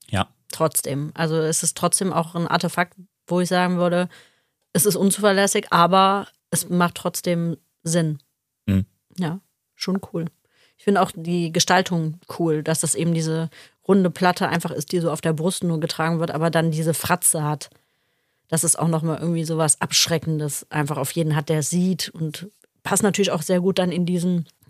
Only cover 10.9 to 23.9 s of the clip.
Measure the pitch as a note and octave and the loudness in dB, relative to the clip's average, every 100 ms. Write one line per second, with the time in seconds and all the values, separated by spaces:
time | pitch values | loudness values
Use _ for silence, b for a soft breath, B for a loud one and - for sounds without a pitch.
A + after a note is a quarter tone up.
10.9 | G3 F#3 - E3 F3 E3+ E3 - F#3 F#3 | 2 2 -2 -4 -2 0 0 2 2 2
11.9 | E3+ D#3 D#3+ - - E3 D#3 D3+ D#3+ D#3 | 0 -2 -6 -10 -2 0 0 0 -2 -2
12.9 | - E3 E3 D#3+ D#3+ E3 B B B - | 0 0 0 0 -2 -4 B B B 4
13.9 | G3 F3+ - F#3 F3+ E3+ F3 E3+ - - | 4 4 2 0 2 0 -2 -2 -6 -4
14.9 | F3+ E3 D#3 E3 D#3 E3+ - F3 E3 D#3 | -2 0 0 -2 0 -2 -2 -2 -2 -2
15.9 | - D#3+ E3 E3 D3+ E3 E3 E3 D#3 E3 | -2 0 0 -2 -2 0 2 2 0 0
16.9 | D#3 - F3+ - E3 D3+ D3+ - _ _ | 0 0 0 0 0 0 -4 -8 _ _
17.9 | _ _ _ _ _ - D#3+ E3 - E3 | _ _ _ _ _ -4 -2 0 2 2
18.9 | D#3+ D#3+ D#3 E3+ E3 D#3 D#3+ D#3 - - | 0 0 -2 -2 -2 -2 0 0 0 0
19.9 | - - E3 E3 D#3 D3 - - D3+ C#3+ | 0 2 0 0 -2 -2 -6 -6 -4 -2
20.9 | D3 C3+ F3 D#3 D3+ D3 D#3 C#3 F3 F#3 | -2 -4 -2 0 0 2 0 0 0 2
21.9 | F3+ - - D#3 - G3 _ _ _ - | 0 -4 -6 -6 -8 -14 _ _ _ -2
22.9 | G3 G#3 G3 F#3+ E3+ - F3+ F3+ F#3 F3+ | 2 2 2 0 0 0 0 2 0 0